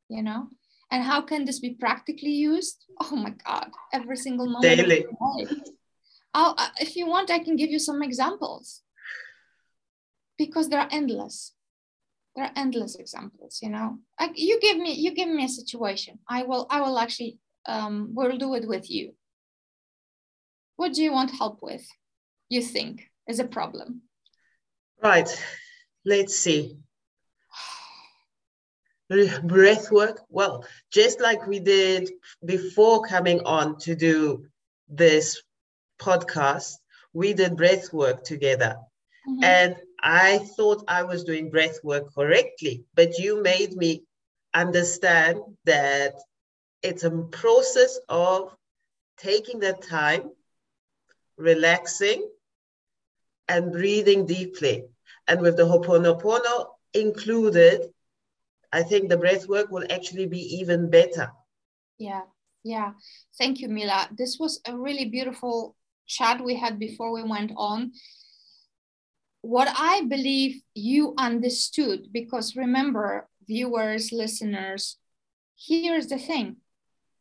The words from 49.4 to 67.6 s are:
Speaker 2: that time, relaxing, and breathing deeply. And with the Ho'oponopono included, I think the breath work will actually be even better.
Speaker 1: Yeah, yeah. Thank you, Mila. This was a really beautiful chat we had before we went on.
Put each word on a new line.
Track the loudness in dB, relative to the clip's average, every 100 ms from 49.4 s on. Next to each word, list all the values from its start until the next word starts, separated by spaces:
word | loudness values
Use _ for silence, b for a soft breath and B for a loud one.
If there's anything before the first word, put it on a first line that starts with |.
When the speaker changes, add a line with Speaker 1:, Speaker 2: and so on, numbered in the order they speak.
| -2 -2
Speaker 2:
that | -2 -2
time, | -4 -2 2 0 -2 -16 _ _ _ _ _ _ _ _ _ 0
relaxing, | 2 4 4 2 -2 -2 0 0 -4 -14 _ _ _ _ _ _ _ _ _ _ -4
and | -2 -2
breathing | -2 0 4 4 4 2
deeply. | -4 -6 -2 -2 -2 -6 _ b b 0
And | 2
with | 4 4
the |
Ho'oponopono | 6 4 4 4 4 2 0 0 0 -2 -6 -14 _
included, | 0 0 -2 -2 0 4 8 10 8 0 -12 _ _ _ _ _ _ _
I | -2
think | 2 0 2
the | 2
breath | 4 2 0
work | -2 -2
will | -6 -6
actually | -6 -6 -8 -6
be | -8 -8 -8
even | -2 0 6
better. | 6 6 2 -8 -10 _ _ _ _ _ _
Speaker 1:
Yeah, | -12 -10 -12 _ _ _
yeah. | -10 -6 -6 -10 b b b -4
Thank | -2 -2
you, | -6
Mila. | -6 -2 -2 -4 -8
This | -10 -6
was | -6 -8 -10
a | -10
really | -8 -6 -6
beautiful | -6 -8 -8 -6 -6 -8 _ _ _ -14
chat | -4 -2 -2
we | -4 -4
had | -4 -6
before | -10 -8 -8
we | -8
went | -6 -6 -6
on. | -6